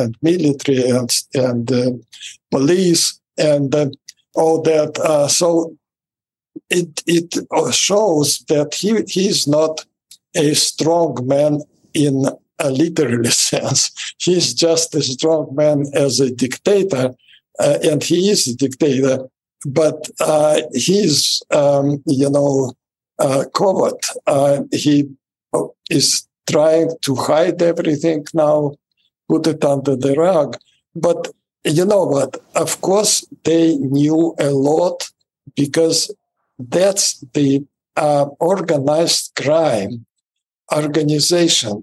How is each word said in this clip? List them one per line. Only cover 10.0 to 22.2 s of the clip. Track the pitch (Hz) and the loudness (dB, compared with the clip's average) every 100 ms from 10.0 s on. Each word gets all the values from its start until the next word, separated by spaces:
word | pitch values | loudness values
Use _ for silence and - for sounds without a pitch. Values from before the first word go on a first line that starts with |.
| _ - _ | _ -20 _
a | 185 151 | -2 0
strong | 147 - - 147 170 165 123 127 | 2 -2 -2 0 2 0 -2 -2
man | 139 151 147 - _ _ | 2 2 0 -6 _ _
in | 165 147 135 135 - _ - | -2 0 2 -2 -4 _ -6
a | 156 | -4
literary | 131 170 165 135 120 117 | 0 0 2 0 0 0
<laughs> | |
sense. | - - - - 135 - - - - | 0 0 -2 -2 -2 -2 -6 -14 -6
He's | - 180 135 | 0 0 0
just | 120 165 165 165 | 0 0 2 -2
a | 156 | -4
strong | 131 131 160 160 139 | -4 -2 0 0 -2
man | 135 151 147 143 | 0 2 2 0
as | 156 143 117 | 0 0 2
a | 135 | 0
dictator, | 120 127 - - 202 190 131 127 127 _ _ _ - | 0 -4 -2 0 2 0 0 -2 -4 _ _ _ -2
uh, | 143 143 | 0 2
and | 160 147 | 0 0
he | - 175 190 | 0 0 2
is | 208 131 | 0 -2
a | 120 | -2
dictator, | 135 131 160 131 135 131 - _ _ _ 147 | -4 0 0 2 0 0 -4 _ _ _ -4
but, | 139 156 151 - - | 0 0 0 -10 -4
uh, | 160 156 151 151 160 | 0 2 2 0 -2
he's, | 123 143 196 208 143 - - - | -4 0 2 2 2 0 -4 -2
um, | 156 143 139 143 143 - | 0 2 2 0 -2 -2
you | 135 | 0